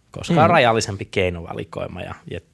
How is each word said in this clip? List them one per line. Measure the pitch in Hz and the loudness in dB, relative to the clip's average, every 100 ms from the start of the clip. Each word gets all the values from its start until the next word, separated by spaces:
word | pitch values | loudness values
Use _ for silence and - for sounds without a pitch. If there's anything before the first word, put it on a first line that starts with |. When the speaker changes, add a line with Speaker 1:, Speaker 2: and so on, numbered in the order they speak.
| _ | _
Speaker 1:
koska | - - | -12 0
Speaker 2:
Mm. | 170 | 4
Speaker 1:
on | 170 | 6
rajallisempi | 170 120 113 104 98 107 | 6 4 4 0 -6 -4
keinovalikoima | 101 90 87 85 110 101 - 90 90 | 0 0 -2 -10 -10 -10 -8 -10 -10
ja, | 90 92 - | -12 -14 -12
ja | 90 _ | -12 _